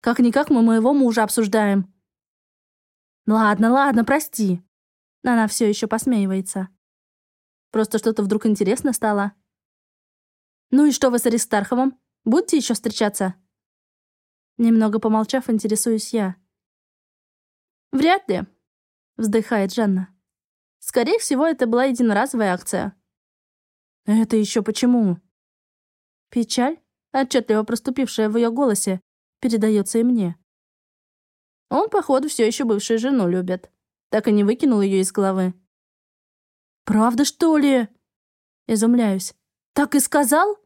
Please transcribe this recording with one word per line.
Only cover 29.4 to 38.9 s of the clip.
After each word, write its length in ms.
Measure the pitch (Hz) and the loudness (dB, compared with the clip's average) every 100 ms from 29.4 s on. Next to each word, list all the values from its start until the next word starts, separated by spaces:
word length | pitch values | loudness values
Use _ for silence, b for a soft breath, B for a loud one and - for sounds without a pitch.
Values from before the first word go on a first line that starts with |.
передаётся 580 | 262 226 214 208 196 226 | -2 0 2 0 0 0
и 40 | |
мне. 340 | 233 240 180 170 _ _ _ _ _ _ _ _ _ _ _ _ _ | 0 0 -2 -6 _ _ _ _ _ _ _ _ _ _ _ _ _
"Он, 220 | 277 440 | -2 0
походу, 380 | 403 320 269 294 | -2 0 0 0
всё 180 | - 220 | -2 -2
ещё 180 | 240 | 0
бывшую 340 | 247 208 - 226 | -2 -2 0 -2
жену 300 | 240 269 180 | 0 0 0
любит. 420 | 180 180 185 - _ _ _ _ | -2 -4 -8 -10 _ _ _ _
Так 180 | 214 226 | -2 2
и 60 | |
не 120 | 208 | 2
выкинул 360 | 202 254 302 220 | 2 2 0 2
её 200 | 196 190 | 2 0
из 120 | 185 | -2
головы". 400 | - 196 190 185 180 _ _ _ _ _ _ _ _ _ _ _ _ | -2 -2 0 -4 -6 _ _ _ _ _ _ _ _ _ _ _ _
"Правда, 420 | - 214 226 233 277 | -2 2 2 2 -2
что 320 | - 330 302 | 0 0 2
ли?" 300 | 285 262 220 _ _ _ _ _ _ _ - | 2 2 -2 _ _ _ _ _ _ _ -4
Изумляюсь. 680 | 220 226 | 0 2